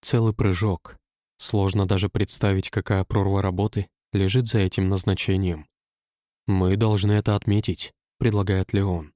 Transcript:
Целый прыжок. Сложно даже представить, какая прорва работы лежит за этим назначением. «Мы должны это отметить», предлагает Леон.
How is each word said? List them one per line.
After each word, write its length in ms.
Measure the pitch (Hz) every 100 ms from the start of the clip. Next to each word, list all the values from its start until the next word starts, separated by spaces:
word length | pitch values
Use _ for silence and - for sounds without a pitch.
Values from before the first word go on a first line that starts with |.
Целый 320 | - 123 113
прыжок. 600 | 104 104 90 107 87 - - _ _ _ _
Сложно 480 | - 104 98 95 95
даже 220 | 98 95
представить, 640 | - 101 - 101 95 -
какая 340 | - - 98
прорва 380 | 92 104 98 98
работы 460 | 98 92 104 - 95 _ _
лежит 340 | 101 95 117 117
за 120 | 113
этим 300 | 92 - 95
назначением. 800 | 95 98 92 - 95 92 80 - _ _ _ _ _ _ _ -
«Мы 300 | 95 92 101
должны 360 | 110 104 104
это 220 | 104 104
отметить», 580 | 104 - 104 - 87 - _ _ _
предлагает 540 | 120 104 95 95 95
Леон. 400 | 101 98 87 76